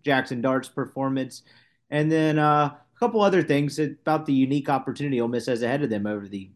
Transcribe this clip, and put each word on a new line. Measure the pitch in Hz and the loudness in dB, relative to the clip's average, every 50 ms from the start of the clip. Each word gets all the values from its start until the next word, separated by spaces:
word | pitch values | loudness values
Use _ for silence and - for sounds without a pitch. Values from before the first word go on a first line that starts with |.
Jackson | _ 147 139 131 131 - 131 120 | _ 0 0 0 0 -2 -6 -2
Dart's | 117 131 131 131 131 | 0 0 0 0 -4
performance, | - - 143 131 123 - 135 135 135 135 135 131 123 - - - _ _ - _ _ _ _ _ _ | -6 -8 -8 -8 -8 -6 -4 -4 -2 -2 -4 -4 -6 -10 -18 -20 _ _ -20 _ _ _ _ _ _
and | 143 151 151 156 | -2 0 2 2
then, | 160 160 156 156 151 156 | 2 2 2 2 2 4
uh, | 151 151 147 147 147 147 | 4 4 4 4 2 0
a | - - _ _ _ _ | -2 -8 _ _ _ _
couple | 233 233 233 220 | -2 0 2 2
other | 202 196 185 180 151 | 4 4 4 4 2
things | 147 143 139 143 139 - | 2 2 2 2 -2 -2
about | 151 156 147 151 - _ 160 156 151 156 | -2 -4 -4 -4 -6 _ 0 0 0 0
the | - 139 | 2 2
unique | 131 131 131 143 147 135 | 2 4 2 2 -2 0
opportunity | 147 143 131 135 - 117 - 143 143 135 120 | 0 -2 0 -2 -4 -6 -4 -4 -2 0 0
Ole | 117 | 0
Miss | 117 123 120 117 | 0 -2 -2 -2
has | - 127 110 | -2 -2 -2
ahead | 120 117 131 143 147 | 0 -2 0 0 -2
of | 120 | -2
them | 110 104 101 | -2 -2 -2
over | 107 107 104 101 | -4 -4 -6 -8
the, | 95 101 98 95 92 - | -10 -12 -12 -12 -14 -18